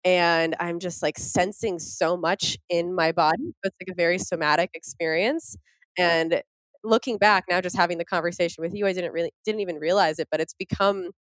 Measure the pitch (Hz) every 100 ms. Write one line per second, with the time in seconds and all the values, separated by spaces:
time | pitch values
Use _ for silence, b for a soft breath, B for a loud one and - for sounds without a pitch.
0 | 185 180 170 165 165 160 175 170 180 -
1 | 156 - - - 180 - 226 175 156 -
2 | 165 180 165 196 - - _ 175 175 180
3 | 160 165 156 190 330 - 196 _ 185 180
4 | 170 180 - 170 151 156 180 165 - -
5 | 165 160 214 320 - - b b _ -
6 | 175 165 165 165 - _ _ _ 220 220
7 | - 214 208 196 185 180 180 156 175 170
8 | 170 180 170 180 170 - 165 202 196 185
9 | 175 165 170 _ - 214 190 156 151 196
10 | 170 156 160 156 156 - 196 - 196 196
11 | 175 -